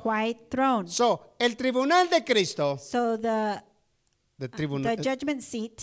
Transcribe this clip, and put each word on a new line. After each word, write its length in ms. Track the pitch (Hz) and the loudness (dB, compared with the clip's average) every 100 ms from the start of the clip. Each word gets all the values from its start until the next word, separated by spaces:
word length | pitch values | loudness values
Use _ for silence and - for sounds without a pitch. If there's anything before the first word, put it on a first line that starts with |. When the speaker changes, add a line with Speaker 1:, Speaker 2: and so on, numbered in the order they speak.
Speaker 1:
white 460 | 226 214 220 233 - | -2 -2 -2 -4 -6
throne. 380 | 262 269 233 175 | 0 2 2 0
Speaker 2:
So, 460 | 175 240 175 - - | 0 2 2 -4 -2
el 160 | 240 233 | 0 0
tribunal 540 | 262 247 277 359 349 | 0 2 4 4 6
de 140 | 339 | 4
Cristo 540 | - 220 180 - 147 139 | 2 0 0 0 -2 -2
Speaker 1:
So 400 | - 247 233 220 | -4 -2 0 0
the, 440 | 226 220 214 196 - _ _ _ _ _ _ - | 0 0 -2 -4 -10 _ _ _ _ _ _ -12
Speaker 2:
de 120 | 131 | -10
tribuna- 460 | - 151 139 135 226 | -6 -4 -2 -2 -2
Speaker 1:
the 80 | |
judgment 380 | 262 262 285 285 | -2 -2 -4 -4
seat 380 | - 233 226 - | -4 -6 -8 -10